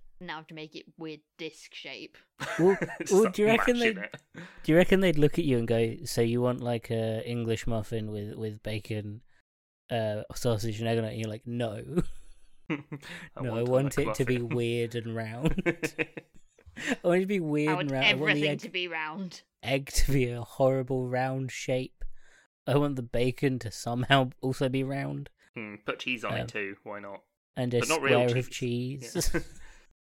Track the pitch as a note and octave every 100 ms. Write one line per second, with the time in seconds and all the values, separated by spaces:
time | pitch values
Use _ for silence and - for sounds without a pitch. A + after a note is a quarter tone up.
0 | - - F3 D#3 D#3+ D#3+ D#3 D#3 - -
1 | D#3+ D#3 _ - D#3 - - - C#3+ B2
2 | - - _ - C#3+ - F3 F#3+ - -
3 | - F#3+ G#3+ F#3 G#3 A3 G3+ A#3+ A3+ G3
4 | G#3 - _ D#3+ F3 - - D#3+ F3+ F#3+
5 | F#3+ D3+ D3 - D#3 B2 A#2 A2+ A2+ -
6 | A#2+ - A#2 A#2+ B2 B2 A#2+ A#2 - A2+
7 | A2 A2 A#2+ A#2+ A2+ A2 A#2+ A2+ G2+ A2+
8 | G#2+ G#2+ G#2 A2 A2 G#2 - A2 - G#2+
9 | G#2 G#2+ - _ _ _ _ _ - A#2+
10 | A2 G#2+ - - B2+ G#2+ A2+ G#2+ A2+ A#2
11 | A2 A2+ A2 G#2+ - A#2+ A#2 G#2+ C3 E3
12 | - - - - - - - D3 - D3
13 | - F3 E3+ - B2+ A2+ B2 B2+ C#3 -
14 | C#3 A2 C3 B2+ A#2 B2 A#2 A#2+ A#2 A#2
15 | A2+ A2+ A2 A#2 D#3 - F3 D#3+ D#3 -
16 | D3 - - - - _ - - - B3
17 | F3 F3+ F#3+ G3+ D#3 D3+ D3+ D3+ D3 C3+
18 | C#3 C3+ D#3 D3+ D3 D3 - F3+ F3 D#3+
19 | D#3 D#3+ F#3 - - _ A2+ C#3 C#3 -
20 | - C#3 B2 A#2+ A#2+ - C3 C3 B2+ C3
21 | B2+ B2 C3 C3+ C3 - - C3 C3 -
22 | - - - - _ _ - C#3 D3 C3
23 | A#2+ A#2+ B2+ - C#3 B2+ G#2+ - A#2 A#2+
24 | A#2+ C#3 C3 - C3 C3 C3+ C3+ C3+ C#3
25 | C#3 C#3+ C#3+ _ _ B2 G#2+ G#2 - B2+
26 | C3 B2 G#2+ A#2 A#2 G#2+ G2 G2 A2+ G2+
27 | G2+ G2 _ _ _ - B2 A#2+ A#2+ D#3+
28 | C3+ B2 B2 B2 A#2+ - B2 A#2+ B2+ C#3
29 | B2+ F3+ - E3+ - - - - _ _